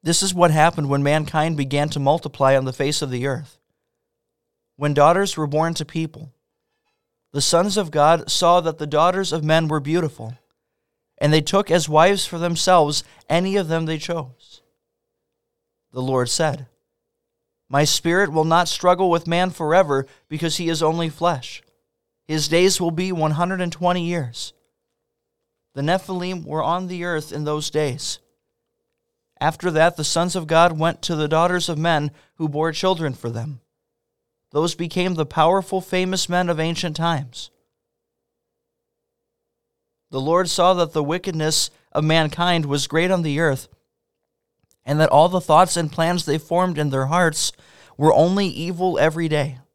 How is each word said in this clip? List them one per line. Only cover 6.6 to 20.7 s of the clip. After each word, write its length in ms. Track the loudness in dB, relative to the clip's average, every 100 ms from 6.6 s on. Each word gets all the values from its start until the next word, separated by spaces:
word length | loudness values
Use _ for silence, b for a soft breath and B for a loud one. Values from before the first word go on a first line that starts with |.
| _ _ _ _ _ _ _
the 80 | -4
sons 360 | 2 2 2 -2
of 140 | -2
God 400 | 2 4 4 0
saw 300 | 0 4 4
that 160 | 2 -6
the 100 | -2
daughters 460 | 2 2 0 -4
of 100 | -2
men 240 | 2 2 2
were 140 | -2
beautiful, 560 | -2 -2 -2 -8 -16 -16 _ _ _ _ _ _ _ _
and 160 | 0
they 80 | 0
took 280 | 2 -2 2
as 200 | 0 2
wives 360 | 4 4 2 -4
for 120 | -6
themselves 680 | -4 -2 4 4 4 -2 b b _
any 280 | -2 0 -2
of 100 | -2
them 180 | -4 -2
they 120 | -6
chose. 640 | -6 -8 -8 -18 _ -20 _ _ _ _ _ _ _ _ _ _ _ _ _
The 100 | -6
Lord 280 | -2 0 0
said, 380 | 0 -2 -2 -12 _ _ _ _ _ _ _ _ _ _
"My 160 | 0
spirit 480 | 2 0 0 2 2
will 140 | 0 2
not 240 | 2 2
struggle 400 | 0 2 4 2
with 180 | 0 0
man 220 | -2 -2
forever, 560 | -4 2 4 4 0 -2 b _
because 260 | -6 -4 -2
he 140 |
is 120 | -2